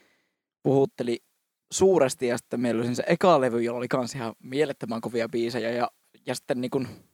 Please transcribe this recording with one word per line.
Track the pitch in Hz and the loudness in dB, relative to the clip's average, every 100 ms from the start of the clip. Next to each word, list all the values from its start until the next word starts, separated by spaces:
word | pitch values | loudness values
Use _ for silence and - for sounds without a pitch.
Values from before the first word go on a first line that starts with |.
| _ _ _ _ _ _ | _ _ _ _ _ _
puhutteli | 147 135 135 - 120 117 - _ _ _ _ | 0 2 2 -2 -4 -4 -8 _ _ _ _
suuresti. | - 190 175 131 - 123 | 2 4 6 4 2 -2
Ja | 120 | -2
sitten | - 120 | -4 -4
meillä | 123 113 | 0 0
oli | 120 | -2
se | 123 - | -2 0
eka | 170 190 151 | 2 6 6
levy, | 127 117 | 4 0
jolla | 117 120 | -2 -4
oli | 123 | -2
kans | 135 117 | -2 -2
ihan | 135 113 - | -6 -8 -10
mielettömän | - 135 147 135 117 113 | -8 -2 -2 -2 -6 -6
kovia | 113 117 113 | -4 -4 -2
biisejä. | 117 117 123 113 | -2 -2 -2 -4
Ja, | 120 120 - _ _ - | -2 -4 -6 _ _ -8
ja | |
sitten | 127 - 127 | -8 -4 -4
niinku | 127 139 113 - _ | -2 -4 -4 -10 _